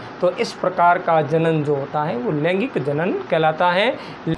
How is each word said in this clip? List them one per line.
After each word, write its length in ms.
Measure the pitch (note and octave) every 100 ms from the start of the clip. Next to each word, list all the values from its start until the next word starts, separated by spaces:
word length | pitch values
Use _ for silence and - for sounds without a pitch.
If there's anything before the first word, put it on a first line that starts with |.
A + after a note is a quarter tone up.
| - -
तो 100 | F3+
इस 200 | F3+ A#3
प्रकार 460 | - F#3 F3+ F3 F3
का 220 | F3+ E3
जनन 400 | C#3 D#3+ E3 D#3+
जो 100 | C#3+
होता 280 | C#3+ C3+ D#3
है 120 | D3+ A#3
वो 160 | A#3+
लैंगिक 460 | D#3+ D#3+ F#3+ C4 -
जनन 340 | C#3 C#3+ F3+ F#4+ -
कहलाता 400 | E3 D#3 D#3+ F3
है। 220 | F3+ A3+ - - - -